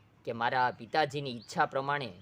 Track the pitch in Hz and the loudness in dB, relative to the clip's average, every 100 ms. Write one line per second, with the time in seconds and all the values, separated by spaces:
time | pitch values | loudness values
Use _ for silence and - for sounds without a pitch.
0 | _ _ - 117 117 127 123 101 113 156 | _ _ -6 0 2 4 2 0 -2 0
1 | 151 143 139 120 - 180 147 135 139 143 | 2 0 -6 -8 -6 0 0 0 -2 -2
2 | 123 92 | -4 -10